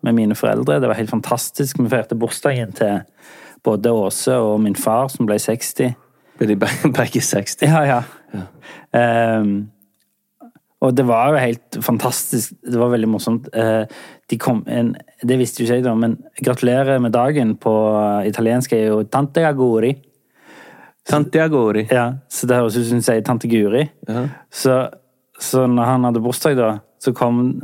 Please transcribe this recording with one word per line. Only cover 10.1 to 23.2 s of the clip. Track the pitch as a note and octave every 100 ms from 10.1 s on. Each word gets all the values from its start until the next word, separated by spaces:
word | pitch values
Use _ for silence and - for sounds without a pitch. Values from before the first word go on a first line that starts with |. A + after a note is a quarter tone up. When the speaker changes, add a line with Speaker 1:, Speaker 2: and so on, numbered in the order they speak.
| _ _ _ - _ _ -
Speaker 1:
og | C3
det | B2+ B2
var | A2+ C3+
jo | D3
helt | B2 A#2 - -
fantastisk. | - A2+ B2+ - - A#2+ - -
Det | - A#2
var | A#2+
veldig | A#2 A2+
morsomt. | G#2+ A2+ A#2 B2
Eh, | A2+ A2+ A2 G#2+ - - - -
de | A2+
kom | C3+ A2+ -
en, | A#2+ A#2 - - -
det | B2 C3
visste | B2 -
jo | A#2
ikke | B2
jeg |
da, | B2+
men | A2+ A#2 A2+ - -
gratulerer | B2+ B2 A#2+ B2+ C3+ C3
med | A#2
dagen | A#2 C3 D3 A2+ G#2
på, | A2+ G#2+ G#2+ G#2+
eh, | G#2 G#2 G2+
italiensk | G2+ A2+ B2 C3
er | A2+ A2
jo | G#2+
Tante | G#2 C3+ C#3+ E3 D#3+
Aguri. | C3+ B2+ A2 A#2+ C3+ _ _ _ _ - - - - - _ -
Speaker 2:
Tante | D3+ D3 D#3
Aguri. | D#3+ C#3+ A2 G#2+ A2
Speaker 1:
Ja, | B2+ A#2+ C3+ -
så | - B2
det | B2
høres | A#2 A#2+
ut |
som | A#2 A#2+
hun |
sier | B2 A2+